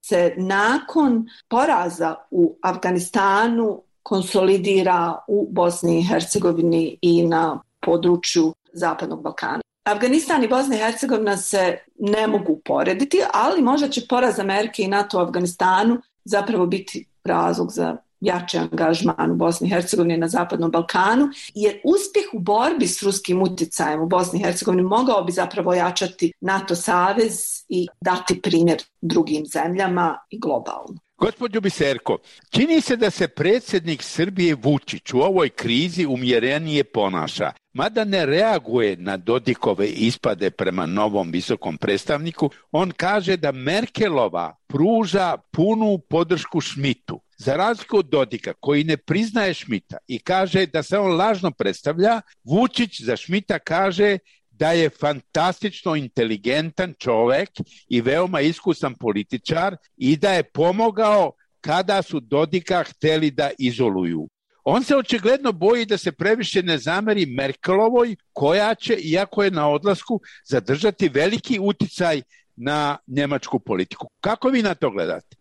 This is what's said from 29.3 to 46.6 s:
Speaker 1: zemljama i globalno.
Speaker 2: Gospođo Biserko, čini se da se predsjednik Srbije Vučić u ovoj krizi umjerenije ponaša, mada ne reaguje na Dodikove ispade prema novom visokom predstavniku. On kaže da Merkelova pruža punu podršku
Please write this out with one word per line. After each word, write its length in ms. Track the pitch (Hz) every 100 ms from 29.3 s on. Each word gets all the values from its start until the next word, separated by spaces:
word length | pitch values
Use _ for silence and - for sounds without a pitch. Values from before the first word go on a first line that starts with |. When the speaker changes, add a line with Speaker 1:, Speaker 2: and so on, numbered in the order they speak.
| 151 151
Speaker 1:
zemljama 760 | 156 160 185 190 180 170 - _
i 100 | 214
globalno. 580 | 196 131 - 65 - - _ _
Speaker 2:
Gospođo 400 | 202 - 240 214
Biserko, 560 | 196 - 143 127 - 104 _ - _
čini 320 | 240 294 320
se 140 | - 240
da 140 | 214
se 180 | - 175
predsjednik 760 | - 160 233 - 196 165 147
Srbije 520 | - - 175 185 175 143
Vučić 580 | 123 143 - - -
u 60 | 127
ovoj 300 | 165 190 147
krizi 560 | - 120 117 175 170 156
umjerenije 800 | 127 123 120 117 143 160 147
ponaša, 680 | 139 117 98 92 78 - 80 - _
mada 300 | 123 185 220
ne 220 | 214 196 143
reaguje 720 | 156 220 190 110 120 107 90
na 200 | 90 95
Dodikove 680 | 87 123 120 120 - 92 104
ispade 640 | - 113 - 120 95 95
prema 340 | - 92 92 80
novom 460 | 95 107 101 85
visokom 460 | 85 - 117 - 78
predstavniku. 720 | - 104 - 147 165 - 143 - _
On 200 | 151 185
kaže 460 | - 175 208 180 185
da 140 | 151
Merkelova 1040 | 131 131 196 240 - 214 143 107 85 85 - _
pruža 680 | 139 175 226 202 190 180 143 _
punu 460 | - 185 220 214 190 _
podršku 520 | 160 170 175 - 165